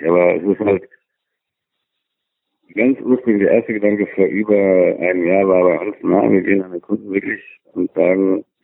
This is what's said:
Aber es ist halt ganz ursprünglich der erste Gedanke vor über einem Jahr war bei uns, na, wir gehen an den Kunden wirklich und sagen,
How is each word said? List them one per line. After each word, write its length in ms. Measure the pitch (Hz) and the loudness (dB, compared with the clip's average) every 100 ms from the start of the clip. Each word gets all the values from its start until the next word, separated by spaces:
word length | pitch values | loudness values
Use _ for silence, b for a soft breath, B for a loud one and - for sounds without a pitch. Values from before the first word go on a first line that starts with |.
| 82 | 0
Aber 300 | 90 87 87 | 2 2 2
es 80 | |
ist 160 | 95 98 | -2 -2
halt 240 | 104 95 - _ _ _ _ _ _ _ _ _ _ _ _ _ _ _ _ _ _ 95 | 0 -2 -4 _ _ _ _ _ _ _ _ _ _ _ _ _ _ _ _ _ _ -2
ganz 240 | 123 135 | 0 0
ursprünglich 420 | - 127 - 101 | -2 -2 0 2
der 120 | - 117 | 2 2
erste 180 | - | 0
Gedanke 320 | 107 104 104 95 | -2 0 0 -2
vor 180 | - 92 | -2 -2
über 720 | 98 107 101 98 92 87 - | -2 0 0 2 2 2 0
einem 260 | 90 90 87 | -2 -2 0
Jahr 220 | 95 95 | 2 2
war 160 | 92 | 2
bei 160 | 90 82 101 | 2 0 -4
uns, 100 | - | -6
na, 280 | 90 92 113 | 0 2 2
wir 100 | 98 | 2
gehen 200 | 92 98 | 2 -2
an 120 | 92 | -2
den 80 | 87 | -10
Kunden 300 | - 110 107 | -8 -8 -4
wirklich 300 | 98 113 107 - - _ | -6 -6 -10 -14 -20 _
und 180 | 90 90 | -6 -4
sagen, 500 | - 90 95 95 92 - _ | 0 0 2 0 -2 -6 _